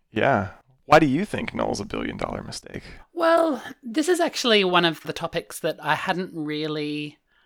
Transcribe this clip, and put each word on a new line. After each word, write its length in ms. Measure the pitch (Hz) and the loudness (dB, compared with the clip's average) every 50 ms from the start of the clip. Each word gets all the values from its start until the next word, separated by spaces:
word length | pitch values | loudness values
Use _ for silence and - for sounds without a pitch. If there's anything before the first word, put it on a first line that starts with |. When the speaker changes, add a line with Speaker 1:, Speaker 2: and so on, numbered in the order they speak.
| _ _ | _ _
Speaker 1:
Yeah. 400 | - 107 104 131 139 107 98 95 - - _ _ _ _ _ | -2 0 2 4 2 2 0 -2 -8 -16 _ _ _ _ _
Why 120 | - 143 156 | 6 6 8
do 80 | 165 | 8
you 180 | 143 127 156 202 | 6 4 2 0
think 300 | - - - - - - | -2 -4 -6 -6 -6 -4
null 180 | - 55 52 - | -4 -2 -2 -2
is 80 | - | -4
a 40 | - | -4
billion 320 | - - 55 55 - - | -6 -6 -6 -4 -6 -4
dollar 260 | - 50 50 - 50 - | -4 -6 -4 -6 -8 -8
mistake? 400 | - - - - - - - - - - - - _ _ | -10 -12 -14 -14 -12 -14 -14 -14 -14 -20 -20 -20 _ _
Speaker 2:
Well, 500 | 339 330 330 330 330 330 330 277 226 - - 269 - - | 0 2 4 4 4 4 2 0 -4 -6 -14 -18 -14 -12
this 260 | 247 220 302 294 349 | -6 -2 -2 2 2
is 100 | 359 320 | 2 2
actually 460 | 349 294 - - - 247 220 208 196 | 2 -2 -2 -2 0 4 4 4 4
one 200 | 185 175 175 175 | 4 4 4 4
of 160 | 170 156 - - | 4 0 -2 -8
the 100 | 165 156 | -10 -8
topics 480 | - 165 165 - 175 - - - - | -8 -8 -6 -6 -6 -8 -8 -12 -6
that 160 | - 165 151 - | -4 -4 -4 -4
I 140 | 151 151 151 | -2 -2 -2
hadn't 380 | 147 - 190 180 170 190 - - | -2 0 -2 -2 -2 -2 -6 -6
really 840 | 165 151 151 151 151 156 156 151 156 151 151 147 151 147 147 147 _ _ _ _ _ _ | -8 -6 -4 -4 -4 -4 -4 -4 -4 -4 -4 -6 -6 -8 -8 -12 _ _ _ _ _ _